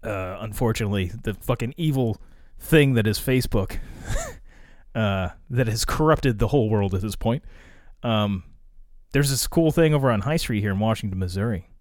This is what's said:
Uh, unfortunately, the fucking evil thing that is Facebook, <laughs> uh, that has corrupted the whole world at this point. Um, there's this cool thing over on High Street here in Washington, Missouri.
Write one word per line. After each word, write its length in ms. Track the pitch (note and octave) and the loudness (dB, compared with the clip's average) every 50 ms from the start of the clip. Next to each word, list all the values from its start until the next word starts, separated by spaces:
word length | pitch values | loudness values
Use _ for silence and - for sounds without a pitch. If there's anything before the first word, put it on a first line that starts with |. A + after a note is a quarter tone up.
| - | -6
Uh, 340 | A#2 G#2 G2 F#2 F#2 F#2+ G2+ | -6 -6 -6 -6 -8 -8 -8
unfortunately, 720 | A2 G#2+ G2+ - B2+ A#2 A2 - A2+ G#2 G2+ - A#2+ F#2 - A2+ - | -10 -8 -4 -2 0 0 0 0 -2 -2 0 -2 -2 -2 -6 -8 -8
the 100 | - G2+ | -8 -8
fucking 400 | - - - B2 - A#2+ A#2 C3+ - | -6 -4 -4 -2 -2 -2 -8 -6 -2
evil 440 | D#3 D#3 C#3+ C3+ B2+ A2+ G#2 - - - - - - - - - | -2 0 0 2 0 0 -2 -4 -8 -20 -20 -20 -20 -20 -20 -18
thing 340 | - - - D#3 D3 C#3 C3 | -2 6 6 8 8 8 6
that 140 | A#2 G#2+ A2 | 4 2 2
is 120 | G#2 - | 0 0
Facebook, 580 | - - C3 B2+ B2 - - A2+ F#2+ - - - - - - - - - - C#5 E5 D5+ - - | 0 0 2 2 2 2 0 0 0 0 -4 -8 -8 -10 -14 -14 -6 -4 -4 -4 -4 -6 -12 -16
<laughs> 560 | - - - - - - - - - - - | -20 -20 -20 -20 -20 -20 -20 -20 -20 -10 -4
uh, 340 | A2+ A2 G#2 G2 F#2+ F#2 F2 - - - - | 0 0 0 0 0 -2 -4 -6 -12 -14 -4
that 180 | - A#2+ C3 A2 | -2 0 0 0
has 180 | G#2+ A2 - | 0 -4 -2
corrupted 540 | - - - D#3 D#3 D#3 D3 - C3 A#2 G2+ | -2 0 2 4 4 4 4 4 0 0 2
the 80 | A#2 G#2 | 0 2
whole 220 | - D3 A2+ G#2+ | 2 2 2 2
world 240 | A2 G#2 G2+ G2 G2 | 2 2 2 0 0
at 80 | F#2 | -2
this 140 | F2+ A2 G2 | -2 -4 -6
point. 280 | - - A#2 A#2 D3+ - - - - - - - - - - - - - | -2 -2 -2 -2 -2 -6 -12 -20 -20 -20 -20 -20 -20 -20 -20 -20 -8 -4
Um, 400 | B2 A2+ G#2+ G#2+ G2+ G2+ F#2 - - - - - - - - - - - - - _ | -2 0 0 0 0 -2 -4 -6 -10 -20 -20 -20 -20 -20 -20 -20 -20 -20 -20 -20 _
there's 180 | - C3+ D3 C#3 | 0 0 2 2
this 180 | C3+ B2 - - | 0 -2 -2 0
cool 240 | - E3 E3 D#3+ | 2 2 2 4
thing 220 | D3+ - E3 D#3 D3+ | 4 4 4 4 4
over 180 | C#3+ C3+ C3 | 2 2 2
on 100 | A#2 G#2 | 0 0
High 160 | G2 C3+ D#3 E3+ | 0 -2 -2 -2
Street 240 | - - A#2 G#2 | -2 -2 -2 0
here 100 | G2+ G#2+ | 0 0
in 80 | G2 G2 | 0 0
Washington, 400 | G#2+ A2 A2 - - G#2 F#2+ F#2 | 2 0 0 0 -2 -6 -4 -4
Missouri. 500 | F#2+ F2+ F2 G2 G2+ A#2+ A2 E2+ - - - - | -4 -4 -2 -2 -2 -2 -2 -4 -8 -12 -20 -20